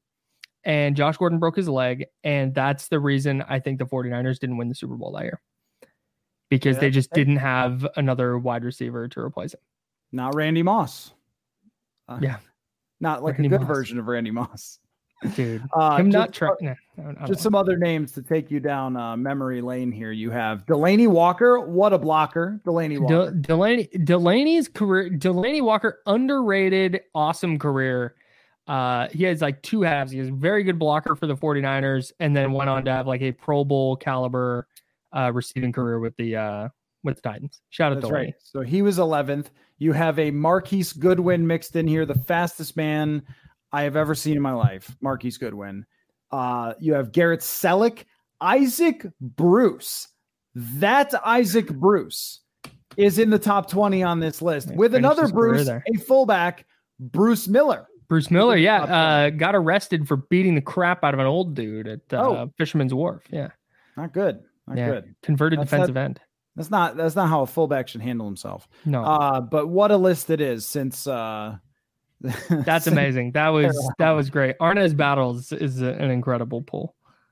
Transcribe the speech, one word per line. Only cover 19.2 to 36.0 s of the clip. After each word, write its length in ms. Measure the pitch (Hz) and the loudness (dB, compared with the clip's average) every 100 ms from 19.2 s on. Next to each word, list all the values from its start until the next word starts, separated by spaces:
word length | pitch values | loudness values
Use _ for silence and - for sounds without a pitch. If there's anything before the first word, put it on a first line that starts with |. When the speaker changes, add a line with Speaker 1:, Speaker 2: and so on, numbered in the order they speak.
| 135 139 131 123 | -4 -4 -4 -6
Speaker 2:
lane 280 | 123 127 123 | -6 -6 -6
here. 220 | 110 110 | -6 -8
You 180 | 110 113 | -8 -6
have 360 | 120 110 104 - | -4 -4 -6 0
Delanie 420 | 147 170 208 233 | 2 4 6 6
Walker. 500 | 170 170 175 240 247 | 6 4 4 4 4
What 360 | 165 175 208 | 2 2 4
a 40 | 185 | 4
blocker, 640 | 151 156 147 165 175 208 175 | 2 2 0 -2 -4 -4 -2
Delanie 240 | 170 160 | -2 -2
Speaker 1:
De-, 80 | 143 | 0
Speaker 2:
Walker. 320 | 147 165 175 | 2 2 2
Speaker 1:
Delaney, 580 | 180 139 160 208 240 196 185 | -2 0 2 4 2 -2 -2
Delaney's 640 | 156 175 175 226 302 330 - | 2 4 4 4 4 2 0
career, 400 | - 208 185 180 | -2 0 0 0
Delanie 540 | 165 185 180 226 302 | -2 0 0 0 0
Walker, 380 | 233 214 226 - | 2 2 0 -4
underrated, 960 | 208 220 262 277 226 196 190 190 190 180 - | 0 0 2 0 2 2 2 2 2 -2 -4
awesome 440 | 156 151 170 175 156 | -2 -2 -2 -4 -2
career. 560 | 147 135 131 127 120 - _ _ _ _ - | 0 0 0 -2 -4 -10 _ _ _ _ -6
Uh, 420 | 135 123 123 123 | -4 -2 -2 -4
he 140 | 156 | -2
has, 160 | 185 160 | -2 0
like, 220 | 147 139 | -2 -4
two 180 | - 220 | -4 -2
halves. 320 | 170 143 131 | 0 0 -4
He 80 | 131 | -6
was 80 | 131 | -6
a 40 | |
very 300 | 135 165 208 | -2 0 2
good 160 | 185 170 | 0 0
blocker 380 | 151 151 - 151 | 0 0 0 -2
for 100 | 151 | -2
the 80 | 139 | -2
forty-niners 760 | 156 143 139 135 135 135 127 - | -2 0 0 -2 0 -2 -4 -4
and 160 | 156 143 | 0 2
then 160 | 135 | 0
went 160 | 135 139 | 0 -2
on 160 | 131 | -2
to 80 | 131 | -2
have, 140 | 127 131 | -2 -2
like, 160 | 127 | -2
a 100 | 131 | -4
Pro 320 | 123 - 143 | -4 -2 0
Bowl 320 | 139 139 131 131 | 2 0 0 -2
caliber, 720 | 143 131 127 127 123 123 - - _ _ _ | -4 -4 -2 -2 -2 -4 -8 -20 _ _ _
uh, 160 | 151 123 | -4 -2
receiving 400 | 123 - 127 123 | -2 -6 -4 -4
career 260 | 123 120 | -2 -4
with 160 | 117 | -4